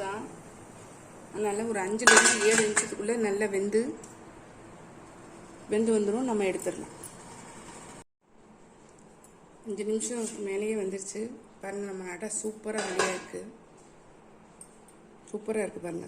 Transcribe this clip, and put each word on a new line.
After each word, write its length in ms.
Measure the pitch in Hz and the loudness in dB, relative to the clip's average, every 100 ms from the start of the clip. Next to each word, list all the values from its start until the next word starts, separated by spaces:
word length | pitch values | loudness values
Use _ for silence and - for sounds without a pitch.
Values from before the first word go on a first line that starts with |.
| 190 | -4
தான், 160 | 208 - - - - - - - - - - - | -4 -8 -12 -16 -16 -18 -16 -18 -18 -18 -18 -10
அதனால 340 | 202 208 202 233 | -2 0 2 0
ஒரு 60 | 208 190 | 0 0
அஞ்சுல 300 | 220 240 220 | 4 10 10
இருந்து 300 | - 226 208 | 10 8 6
ஏழு 120 | 226 214 | 6 6
நிமிஷத்துக்குள்ள 480 | 214 220 - 208 240 208 | 2 0 0 0 2 2
நல்லா 180 | 196 214 196 | 4 2 2
வெந்து, 280 | 202 214 262 - - - - - - - - - - - - - - - - - - | 2 2 2 -4 -12 -16 -18 -18 -18 -18 -18 -18 -18 -18 -18 -18 -18 -16 -16 -14 0
வெந்து 180 | 208 226 220 | 4 6 6
வந்துரும். 320 | 202 226 254 | 6 2 2
நம்ம 140 | 214 190 | 4 2
எடுத்துடலாம். 460 | - 180 - - - - - - - - - - - - - - _ _ - - - - - - - - - - - - - 226 | 2 0 -4 -6 -12 -14 -14 -16 -16 -16 -16 -16 -14 -16 -16 -20 _ _ -20 -20 -20 -20 -20 -20 -20 -20 -20 -20 -20 -20 -14 -6
அஞ்சு 160 | 196 208 | -4 0
நிமிஷம் 340 | 220 - 240 214 214 196 | 0 0 -2 -4 -4 -2
மேலேயே 260 | 196 214 220 | 0 0 0
வெந்துருச்சு 400 | 190 196 - 214 233 - - - | -2 -4 -6 -6 -6 -8 -18 -10
பாருங்க. 220 | 196 202 202 | -6 -4 -4
நம்ம 220 | 190 185 | -6 -6
அடை 140 | 175 214 - | -6 -4 -4
சூப்பரா 380 | 214 214 214 220 190 | -4 -6 -4 -2 0
ரெடியா 240 | 180 190 185 | 2 2 0
இருக்கு. 260 | - - 208 - - - - - - - - - - - - - - - - - - | -6 -10 -12 -16 -20 -20 -20 -20 -20 -20 -20 -20 -20 -20 -20 -20 -20 -20 -20 -20 -8
சூப்பரா 280 | 214 214 220 | -6 -2 0
இருக்கு 180 | 190 - | -2 -4
பாருங்க, 240 | 175 170 | -6 -4